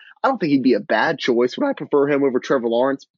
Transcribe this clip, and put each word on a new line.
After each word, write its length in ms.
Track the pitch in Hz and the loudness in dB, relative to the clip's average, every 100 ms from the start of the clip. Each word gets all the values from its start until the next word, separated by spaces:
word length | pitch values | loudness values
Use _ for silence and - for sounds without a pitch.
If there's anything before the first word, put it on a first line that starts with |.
| - _ | -20 _
I 60 | 233 | -4
don't 80 | 254 | -2
think 120 | 160 | 0
he'd 120 | 139 | 2
be 100 | 127 | 2
a 60 | 110 | 2
bad 400 | - 110 143 151 | 0 0 0 -2
choice. 380 | - 117 123 - | 0 2 0 -2
Would 100 | 285 | -4
I 60 | |
prefer 340 | 269 147 147 139 | -4 -2 0 2
him 160 | 143 | 2
over 160 | 139 123 | 0 -2
Trevor 280 | - 139 117 | -2 -2 0
Lawrence? 380 | 117 135 135 - | 0 0 -2 -10